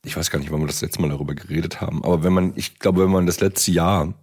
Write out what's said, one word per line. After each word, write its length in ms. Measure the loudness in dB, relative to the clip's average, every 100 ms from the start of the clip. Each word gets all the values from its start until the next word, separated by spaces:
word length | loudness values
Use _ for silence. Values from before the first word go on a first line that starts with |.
ich 120 | -10 -6
weiß 140 | -4
gar 100 | -4
nicht, 100 | -2
wann 100 | -4
wir 60 | -4
das 160 | -4
letzte 180 | -6 -2
Mal 80 | -2
darüber 260 | 0 -4
geredet 460 | -8 -4 -4 -4 -4
haben, 240 | -6 -2
aber 180 | 2 2
wenn 120 | 4
man, 180 | 4 2 -2
ich 240 | -10 _
glaube, 240 | 2 4
wenn 60 | 4
man 140 | 4
das 160 | 2 2
letzte 300 | 0 0 0
Jahr 420 | 2 2 2 -2 -6